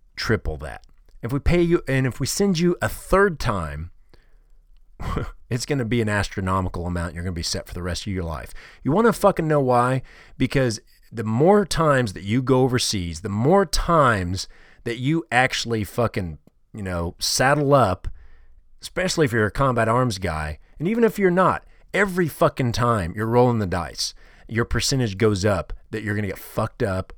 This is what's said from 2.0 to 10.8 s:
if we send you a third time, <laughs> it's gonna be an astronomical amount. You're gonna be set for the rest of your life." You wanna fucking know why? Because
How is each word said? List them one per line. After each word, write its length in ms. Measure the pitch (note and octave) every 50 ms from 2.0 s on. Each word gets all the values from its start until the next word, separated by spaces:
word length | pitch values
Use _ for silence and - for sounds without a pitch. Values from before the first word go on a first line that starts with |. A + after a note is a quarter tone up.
| C3
if 120 | C3 A2 -
we 80 | C#3
send 320 | - - - G#3 G3+ F#3 D#3
you 180 | F3 F3 - -
a 80 | - G#2+
third 500 | - - - - F3 F#3+ G3+ G#3 D#3+ -
time, 520 | - - G#2+ F#2+ E2 D2 C#2+ D2+ E2+ F2+ - - _ _ - - _ _ - - _ _ - - _ _ - - - - - -
<laughs> 520 | - - - - - - - - - -
it's 160 | A#2 A#2+ -
gonna 180 | - D3 C#3 A#2+
be 160 | G#2+ B2 A#2+
an 80 | A2 G#2+
astronomical 800 | G#2 G2+ G2 - - G#2+ F#2+ F#2+ F#2+ F#2+ F#2 F2 - F2+ E2+
amount. 280 | F2 F2 F2 E2+ E2+ D2
You're 80 | E2+
gonna 100 | F2 F#2+
be 100 | F2 E2+
set 260 | E2+ - - F#2 - -
for 60 | -
the 80 | -
rest 240 | E2+ F2+ F2 - -
of 60 | G#2+ F#2+
your 100 | F#2 F2
life." 300 | E2 D#2 C2 A1+ - - - - - - -
You 100 | - B2+
wanna 200 | D3 G3+ A#3 A#3
fucking 340 | F#3 - - G3 - - E3
know 140 | D#3 D#3 D3
why? 420 | C#3 B2 A#2+ A#2+ A#2+ B2+ C3 C3 - - - - - - - -
Because 420 | C3 B2 - C#3 C3 B2 G#2 G2